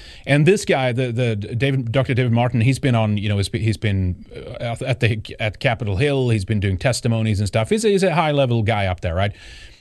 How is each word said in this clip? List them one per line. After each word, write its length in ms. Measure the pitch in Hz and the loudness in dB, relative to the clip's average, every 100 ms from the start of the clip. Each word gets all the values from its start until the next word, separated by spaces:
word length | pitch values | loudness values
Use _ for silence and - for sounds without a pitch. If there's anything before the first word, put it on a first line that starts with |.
| - - - | -20 -10 0
And 200 | 143 156 | 2 4
this 180 | 202 | 2
guy, 300 | - 151 127 | 2 0 0
the, 180 | 120 127 | 0 -2
the 240 | 117 120 104 | 0 0 -2
David, 560 | 101 117 139 135 117 | -4 -2 0 0 0
Doctor 220 | 131 127 | 0 0
David 180 | 123 127 | 0 2
Martin, 300 | 117 120 120 | 2 2 2
he's 180 | 113 127 | 2 2
been 160 | 135 117 | 2 2
on, 220 | 107 104 | 2 0
you 100 | 104 | 0
know, 100 | 101 | 0
he's 120 | 95 | 0
been, 120 | 110 | -2
he's 160 | 110 104 | -2 0
been, 480 | 107 98 92 87 - - 76 - | 0 0 0 -4 -10 -16 -14 -8
uh, 140 | 117 117 131 | -6 -4 -4
at 160 | 120 | 0
the, 200 | 110 110 - - | 0 0 -6 -6
at 200 | 110 - | -6 -2
Capitol 380 | 131 110 104 92 | -2 0 -2 0
Hill. 320 | 143 139 123 | 2 2 2
He's 160 | 113 92 | 0 0
been 160 | 107 | 0
doing 160 | 98 92 | 0 0
testimonies 640 | 131 120 120 113 110 101 | 0 0 0 0 0 0
and 80 | 104 | 0
stuff. 220 | 110 110 | 0 0
He's 140 | 220 | 0
a, 60 | 220 | 2
he's 140 | 196 | 2
a 120 | 185 160 | 2 2
high 160 | 156 | 2
level 320 | 143 131 117 | 2 2 2
guy 240 | 98 101 98 | 0 0 0
up 140 | 90 | -2
there, 140 | 90 85 | -2 0
right? 180 | 101 - - - - - | -2 -4 -16 -20 -20 -20